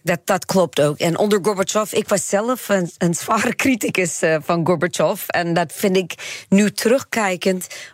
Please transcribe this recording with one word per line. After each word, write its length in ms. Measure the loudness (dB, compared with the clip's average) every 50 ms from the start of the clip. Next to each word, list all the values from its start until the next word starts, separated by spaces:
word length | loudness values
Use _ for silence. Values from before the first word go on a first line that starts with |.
| -4
dat, 160 | -4 -4 -2 0
dat 200 | -2 -2 -2 0
klopt 360 | 0 2 2 2 2 2 2
ook. 160 | 2 2 2
En 200 | 0 0 0 2
onder 220 | 2 2 2 2 2
Gorbachev, 500 | 2 0 0 0 -2 0 0 -2 -2 0
ik 160 | -2 -2 0
was 200 | 0 0 0 0 0
zelf 400 | 0 0 0 0 -4 -4 -2 0
een, 220 | 0 0 0 -2 -4
een 160 | -2 0 0 0
zware 420 | -2 -2 0 0 0 0 -2 -2
criticus, 680 | 0 0 0 0 0 -2 -2 -2 0 -2 -2 -2 0
eh, 160 | 0 2 2 0
van 240 | 0 -2 -2 0 2
Gorbachev. 600 | 2 0 0 0 -2 -2 0 0 0 0 -2 -6
En 260 | -4 -4 -2 0 0 0
dat 200 | 0 0 -2 -4
vind 220 | -2 0 2 2
ik 480 | 2 0 -2 -8 -14 -14 -14 -14 -10 -2 2
nu 220 | 4 4 4 4
terugkijkend, 960 | 0 0 2 2 2 2 0 -2 -4 -2 -2 -2 -2 0 0 0 0 -2 -4 -10 -14 -16 -18 -16